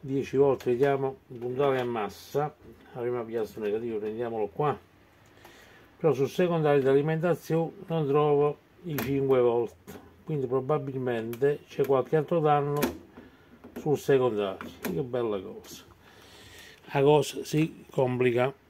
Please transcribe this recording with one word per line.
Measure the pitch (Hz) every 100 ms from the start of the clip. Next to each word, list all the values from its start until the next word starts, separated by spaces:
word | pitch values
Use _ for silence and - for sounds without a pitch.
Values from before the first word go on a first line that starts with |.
Dieci | 135 135 117 131
volte, | 139 127 -
vediamo, | 120 139 139 135 131 _
puntale | 123 123 127 143 131
a | 120
massa, | 117 98 - - 139 151 - - - -
la | 131
prima | 120 123
piastra | 113 113 104 113
negativo, | 104 107 117 107
prendiamolo | 107 110 117 113 101
qua. | - 147 117 - _ _ _ _ - - - - - - _
Però | 165
sul | 127 135
secondario | - 180 170 151 143
di | 131
alimentazione | 139 151 160 175 156 - 160 165 - -
non | 165 143
trovo | 143 151 143 147 147 _ -
i | 180 147
cinque | 127 139 135 131
volt, | 120 117 113 - - - - - -
quindi | 151 127
probabilmente | 131 127 151 139 131 127 117 113 117 139 147 -
c'è | - 135
qualche | 135 123 160
altro | 139 170
danno | 151 147 143 147 120 - - - - - - - - -
sul | 156 139
secondario. | - 139 127 104 101 95 - -
Che | - 170
bella | 131 123 117 101
cosa. | 95 101 - - - - - - - - - - - - -
La | 143
cosa | 139 151 131 - -
si | 151 160 - -
complica. | - 131 123 127 120 127 - _